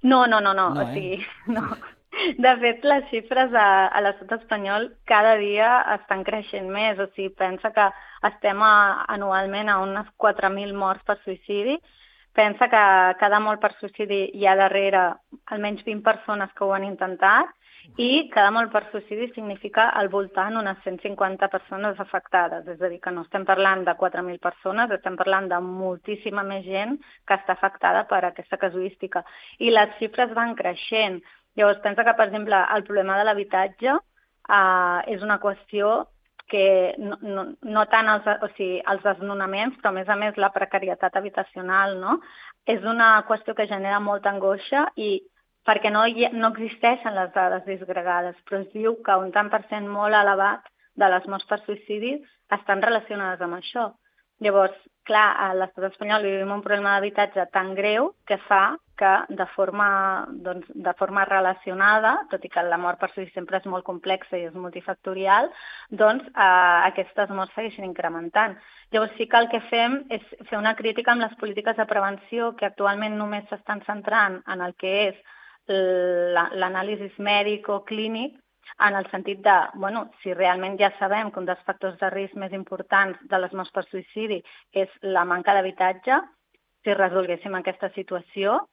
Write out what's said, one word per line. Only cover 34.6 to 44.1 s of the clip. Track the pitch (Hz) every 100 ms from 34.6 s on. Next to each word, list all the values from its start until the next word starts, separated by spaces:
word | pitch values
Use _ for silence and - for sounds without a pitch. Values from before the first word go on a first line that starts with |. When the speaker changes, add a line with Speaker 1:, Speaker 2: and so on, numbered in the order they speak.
| 190 185 180 175 -
Speaker 1:
és | 202
una | 208 208
qüestió | 208 196 _ 208 208 226 - _ _ _
que | - 208 196 190 180 -
no, | 202 202
no, | 214 196 190 -
no | 220 214 214
tant | 226 220
els, | 208 208
o | 208 208
sigui, | - 190 180
els | - 196 208
desnonaments, | 190 202 202 190 196 233 254
però | 214
a | 190
més | 185
a | 202
més | 214 208
la | 196
precarietat | - 196 196 185 175 185 196
habitacional, | 202 196 190 - 185 190 196 185
no? | 185 - - - - _
És | - 226
una | 202 233 226 214
qüestió | 208 220 220 220
que | 208
genera | 202 196 202
molta | 208